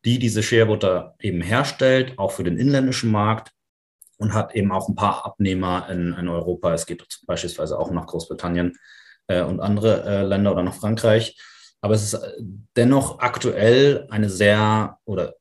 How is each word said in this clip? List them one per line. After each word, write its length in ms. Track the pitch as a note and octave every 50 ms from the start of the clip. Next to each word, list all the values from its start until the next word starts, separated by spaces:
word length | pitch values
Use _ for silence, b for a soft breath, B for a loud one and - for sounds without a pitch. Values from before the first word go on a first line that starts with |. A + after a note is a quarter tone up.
| -
die 120 | A#2+ B2
diese 240 | B2+ B2 A2+ G#2 G#2+
Shea 240 | G2+ - B2+ A2+ A2+
Butter 500 | G#2+ G#2+ G#2+ G2+ F#2+ F#2 F2 - - _ _
eben 220 | - G#2 F2 E2+
herstellt, 720 | E2 F2 A2+ B2+ C#3+ C#3 - - C3+ C3 C3 C3 B2+ C3 -
auch 140 | - G2 -
für 120 | - - F2
den 120 | F2 E2+
inländischen 540 | - B2 C#3+ C#3 C3+ C3 C3 C3 - - A#2
Markt 400 | G#2+ G#2 G#2 G#2+ A2 G#2+ - - _ _ _ _ _ _ _ _ _ _ _ _ _
und 160 | _ A2 G#2 G2
hat 220 | A2 - - -
eben 160 | A2 G2 G2
auch 160 | F#2 F#2+ -
ein 80 | - G#2+
paar 300 | - G#2+ G2 F#2 - -
Abnehmer 640 | G2+ - - G2+ F#2+ F#2+ F#2 F#2 F2+ F2+ F2+ F2+ -
in, 240 | F#2 F2 F2 F2 E2+
in 160 | F2+ F2 F2
Europa. 440 | E2+ E2+ E2 F2+ F2 - - E2+ E2
Es 120 | E2 -
geht 200 | - F2 - - _ - - _
beispielsweise 500 | - F2 - - E2+ - - D#2 D#2 -
auch 140 | - D#2+ -
nach 140 | F2 E2+ E2+
Großbritannien, 680 | - - E2+ - - F2+ - - F2 E2+ F2 F2 F2+ B B B B B B B B B B B
äh, 140 | - F#2+ F2+
und 180 | F2 D2 F#2 E2+
andere, 440 | - G#2 G#2 G#2 G#2 A2+ G2+ - -
äh, 180 | G2+ G2+ G2 G2
Länder 300 | F#2+ G2 G2 G2+ G2+ F2+
oder 100 | F2 F2+
nach 100 | F#2+ -
Frankreich. 600 | - - G#2 A2+ A2 - A2+ G#2+ A2 A2+ - B B B B B B B B B _
Aber 120 | - G#2 A2
es 80 | G#2+ G2+ G2+ G#2+
ist 60 | - - - - - A2+ F#2 F#2+ G#2 - _ _
dennoch 420 | B2 A#2+ B2 C#3 C3+ C3 - - -
aktuell 880 | B2 A#2+ - - - B2 - F#2 G#2 A2+ B2 C3 C#3 C#3+ C3+ - - -
eine 200 | A2 A2 G#2 G2+
sehr 680 | F#2+ F2+ G#2 G2+ G#2 G#2+ G#2+ G#2+ G#2+ A2 G#2 - - _ _
oder 280 | - G2 F#2 D#2+ - - _